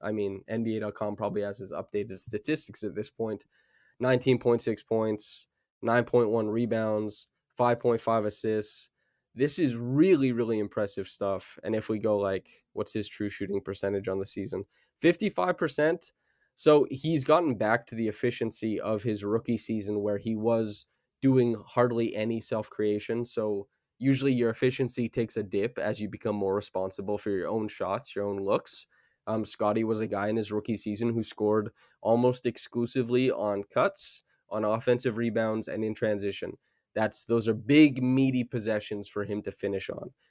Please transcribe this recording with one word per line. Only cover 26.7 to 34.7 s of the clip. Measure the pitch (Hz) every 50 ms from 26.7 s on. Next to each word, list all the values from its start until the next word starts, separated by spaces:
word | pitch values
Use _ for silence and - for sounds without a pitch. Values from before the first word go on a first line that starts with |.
| - 95 92 95 - - 98 98 104 101
for | - 107
your | 98 92 85 76
own | 104 113 107
shots, | 104 - - 95 92 95 120 - - -
your | 101 101
own | 101 101 101
looks. | 98 98 110 - - - - - - _ _ _ _ _ _ _ -
Um, | - 110 110 107
Scotty | - - - 110 104 107 113
was | 113 110 113 107
a | 110
guy | - 101 98 101 107
in | 110
his | 113 107 104
rookie | 104 107 - - 110
season | 101 - 107 104 98 117 117
who | 113 117 107
scored | - - - 104 104 107 110 104 107 - _ _ _ _ _
almost | - 104 117 120 123 127 127 127 -
exclusively | 123 117 - - - - 120 120 117 - 135 120 117 123 123 131 131
on | - - 104 104 101 101 101
cuts, | - - - 139 196 - - - - - - - _ _ _ _ -
on | 98 110 110
offensive | 107